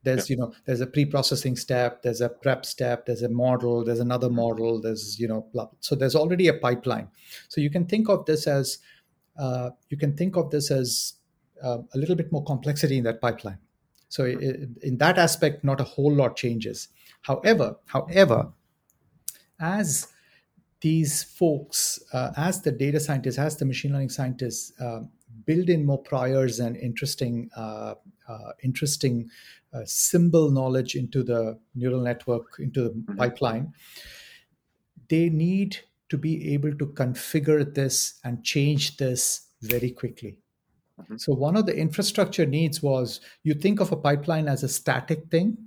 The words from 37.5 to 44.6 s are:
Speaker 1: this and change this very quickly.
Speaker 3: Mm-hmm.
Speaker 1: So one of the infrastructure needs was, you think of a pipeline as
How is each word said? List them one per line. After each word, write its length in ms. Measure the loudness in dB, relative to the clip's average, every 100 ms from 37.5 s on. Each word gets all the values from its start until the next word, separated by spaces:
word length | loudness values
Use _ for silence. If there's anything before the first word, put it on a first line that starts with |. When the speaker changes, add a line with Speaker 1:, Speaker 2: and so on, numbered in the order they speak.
| 2 2
Speaker 1:
this 460 | 0 0 0 -2 -6
and 200 | -8 -6
change 540 | -2 2 2 2 0 -2
this 500 | -2 0 -2 -4 -8 _
very 280 | 0 2 2
quickly. 480 | -4 -10 -8 -16 -16 _ _ _ _ _ -20
Speaker 3:
Mm-hmm. 160 | -16 -8
Speaker 1:
So 160 | 0
one 220 | 0 2 2
of 100 | 2
the 100 | 2
infrastructure 720 | 0 0 -2 2 0 2 2
needs 380 | 2 0 0
was, 360 | 0 2 0 -6 -16 -6
you 120 | -2 2
think 240 | 2 2
of 120 | 0
a 40 | 2
pipeline 520 | 2 2 0 0 0
as 160 | 0